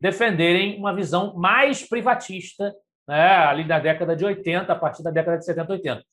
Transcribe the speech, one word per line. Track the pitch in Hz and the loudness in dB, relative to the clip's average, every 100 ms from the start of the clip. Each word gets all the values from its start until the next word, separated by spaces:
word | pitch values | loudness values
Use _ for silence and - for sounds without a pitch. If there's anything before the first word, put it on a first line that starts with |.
defenderem | 185 190 233 165 170 180 202 202 | -2 0 0 2 4 4 0 -4
uma | 202 | -4
visão | 185 165 175 202 | -4 -2 -2 -2
mais | 180 185 233 285 269 - | -2 2 4 4 0 -6
privatista, | 233 240 240 - 190 - - 202 - _ _ - | -2 0 -2 -4 -12 -14 -8 -8 -10 _ _ -4
né, | 147 | 4
ali | 175 190 151 143 | 6 6 4 2
na | 160 160 | 0 0
década | 151 160 170 | 2 0 -2
de | 165 | -2
oitenta, | 196 196 170 175 180 | -2 -4 -2 -4 -2
a | 170 | -2
partir | 156 - | -2 -4
da | 160 | -4
década | 160 160 170 | -2 0 -2
de | 170 | -4
setenta, | 160 165 | -6 -4
oitenta. | 190 143 113 _ | -6 -6 -8 _